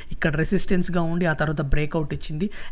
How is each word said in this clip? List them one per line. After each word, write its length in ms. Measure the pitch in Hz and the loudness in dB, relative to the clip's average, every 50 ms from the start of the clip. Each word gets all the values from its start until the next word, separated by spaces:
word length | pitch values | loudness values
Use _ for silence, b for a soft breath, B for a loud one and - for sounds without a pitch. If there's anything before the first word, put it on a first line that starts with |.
| B B - | B B -4
ఇక్కడ 180 | - - 165 147 151 160 | -2 0 0 0 0 0
రెసిస్టెన్స్‌గా 600 | - 202 180 - - 202 180 180 - 170 180 165 160 170 | 2 2 2 2 4 2 2 2 2 0 0 0 0 0
ఉండి 140 | 175 180 165 156 | 0 0 0 0
ఆ 20 | 147 156 | 0 0
తర్వాత 200 | 151 156 143 151 139 - | -2 0 -2 2 2 4
బ్రేక్అవుట్ 380 | 147 151 147 - 165 151 143 151 | 4 2 2 0 -2 -2 -2 -4
ఇచ్చింది. 320 | 147 - - 151 151 190 214 B B B B | -6 -6 -6 -4 -4 -4 -4 B B B B